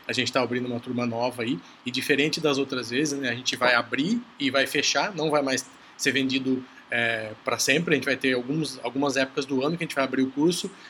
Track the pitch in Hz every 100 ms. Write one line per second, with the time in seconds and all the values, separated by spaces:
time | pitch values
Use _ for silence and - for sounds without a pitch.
0 | - 117 120 135 120 123 123 120 127 120
1 | 120 117 123 120 117 165 - - 127 120
2 | - 139 151 160 151 139 135 127 117 123
3 | 151 139 127 120 127 120 123 120 113 127
4 | 165 240 - - 135 135 131 147 135 143
5 | 185 175 156 147 135 127 - - - -
6 | 139 131 131 131 131 131 - - - 120
7 | 117 113 107 107 - 117 - 139 170 143
8 | 143 127 135 127 123 156 139 127 120 127
9 | 143 131 131 151 131 131 143 170 165 139
10 | 131 131 135 143 165 175 196 -